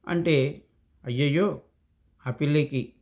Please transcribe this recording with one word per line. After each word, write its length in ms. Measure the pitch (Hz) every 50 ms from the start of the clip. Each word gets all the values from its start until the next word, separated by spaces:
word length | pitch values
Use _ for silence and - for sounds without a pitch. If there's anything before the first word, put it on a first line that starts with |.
| _
అంటే, 600 | - 175 170 165 170 156 135 131 143 147 - _ _ _ _ _ _ _ _ -
"అయ్యయ్యో, 560 | 127 123 123 143 143 139 170 196 208 - - - _ _ _ _ _ _ _ _ _ _ _ -
ఆ 40 | 131
పిల్లికి 640 | 120 - 151 143 147 151 143 139 139 127 - - _ _